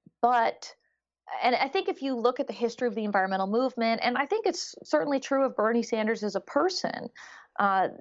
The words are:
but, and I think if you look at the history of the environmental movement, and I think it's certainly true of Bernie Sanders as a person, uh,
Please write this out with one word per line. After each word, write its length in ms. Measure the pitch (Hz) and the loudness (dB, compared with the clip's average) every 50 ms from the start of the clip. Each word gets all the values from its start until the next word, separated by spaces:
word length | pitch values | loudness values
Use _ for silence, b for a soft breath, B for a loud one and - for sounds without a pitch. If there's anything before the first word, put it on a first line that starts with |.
| _ - _ _ | _ -20 _ _
but, 540 | - 240 247 240 226 - - - - - - - _ _ _ _ _ _ _ _ _ - - 107 | 2 4 4 4 2 2 0 -4 -10 -20 -20 -20 _ _ _ _ _ _ _ _ _ -12 -6 -2
and 140 | - 240 247 | 0 2 2
I 140 | - 254 269 | 2 0 0
think 180 | - 381 370 415 | 0 -2 -2 -2
if 140 | - - | -4 -4
you 140 | 269 269 262 | -4 -4 -2
look 260 | 233 220 240 247 - | 0 2 2 2 0
at 60 | - - | -2 -6
the 60 | 208 | -4
history 360 | - 240 226 226 - 254 240 | -2 -2 -2 -2 -2 -2 -2
of 60 | 202 | -2
the 100 | 226 214 | -2 -2
environmental 420 | 208 202 196 190 190 190 190 196 190 | 0 2 2 2 2 0 0 0 0
movement, 540 | 208 233 262 254 - 240 226 226 226 - - | 2 2 0 0 0 0 0 0 0 0 0
and 140 | 233 - - | 0 0 0
I 80 | 285 | 0
think 200 | - 403 440 415 | 0 -2 0 0
it's 300 | 392 - - - - - - - | 0 -2 -2 -6 -10 -12 -14 -4
certainly 380 | - - 302 - 285 277 269 | 0 0 0 2 2 0 -2
true 240 | - - 269 269 269 | 0 0 2 2 2
of 100 | 254 - | 2 2
Bernie 280 | - 208 220 233 233 226 | 2 2 2 2 2 0
Sanders 380 | - 233 220 214 220 226 214 | 0 0 0 0 0 0 0
as 140 | 214 208 - | -2 -2 -2
a 60 | 190 | -4
person, 680 | - - - 285 320 381 370 - - - - - - - B B B B B B B B _ - | -6 -2 0 2 2 2 0 -2 -4 -4 -4 -6 -10 -12 B B B B B B B B _ 0
uh, 280 | 202 196 190 190 180 - - - | 2 2 4 4 2 0 0 0